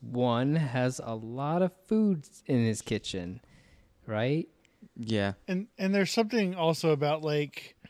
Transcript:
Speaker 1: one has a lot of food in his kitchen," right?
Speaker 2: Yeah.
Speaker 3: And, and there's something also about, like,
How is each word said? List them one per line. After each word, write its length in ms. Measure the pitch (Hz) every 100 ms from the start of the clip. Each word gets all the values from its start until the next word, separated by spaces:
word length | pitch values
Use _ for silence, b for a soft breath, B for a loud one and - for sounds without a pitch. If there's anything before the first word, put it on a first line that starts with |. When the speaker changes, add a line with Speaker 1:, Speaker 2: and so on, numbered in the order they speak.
Speaker 1:
one 540 | 117 123 123 117 135 160
has 440 | 143 127 127 127
a 120 | 113
lot 480 | 113 113 123 143 170
of 100 | 185 - -
food 420 | 220 214 170 - -
in 180 | - 131 113
his 160 | 107
kitchen," 580 | - 107 - 95 87 110 b b b b b _ -
right? 400 | 107 123 151 - _ _ _ -
Speaker 2:
Yeah. 380 | - 110 107 98 98 -
Speaker 3:
And, 200 | 185 214 -
and 160 | 190
there's 160 | 196 185
something 440 | - 220 240 190
also 360 | 185 165 156 165
about, 320 | 147 147 156
like, 540 | 156 147 143 - - - b